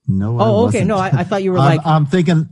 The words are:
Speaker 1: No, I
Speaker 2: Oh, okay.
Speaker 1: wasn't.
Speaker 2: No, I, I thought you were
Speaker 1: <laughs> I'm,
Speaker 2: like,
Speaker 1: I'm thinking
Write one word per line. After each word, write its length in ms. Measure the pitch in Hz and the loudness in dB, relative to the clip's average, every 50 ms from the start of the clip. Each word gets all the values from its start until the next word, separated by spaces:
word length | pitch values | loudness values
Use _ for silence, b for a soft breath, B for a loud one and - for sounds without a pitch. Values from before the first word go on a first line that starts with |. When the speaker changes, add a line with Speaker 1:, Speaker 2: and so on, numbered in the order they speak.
| _ | _
Speaker 1:
No, 320 | - 95 95 101 110 120 120 | -4 -2 -2 -2 -2 -2 0
I 40 | - | 0
Speaker 2:
Oh, 40 | |
okay. 160 | 226 208 208 240 | 2 2 2 2
Speaker 1:
wasn't. 240 | 226 - 220 180 | 0 0 0 0
Speaker 2:
No, 100 | 180 220 | 0 0
I, 140 | 190 185 190 - | -2 -2 -2 -2
I 100 | 131 180 | -4 -4
thought 200 | 180 214 196 190 | -4 -4 -4 -2
you 80 | 190 | -2
were 60 | 180 | 0
Speaker 1:
<laughs> 20 | 180 | 2
I'm, 180 | 135 143 165 | 2 2 2
Speaker 2:
like, 80 | 156 156 | 2 0
Speaker 1:
I'm 200 | 165 156 160 147 | 0 0 0 0
thinking 440 | 135 180 185 170 170 170 160 160 - | 0 0 0 0 2 0 0 -2 -4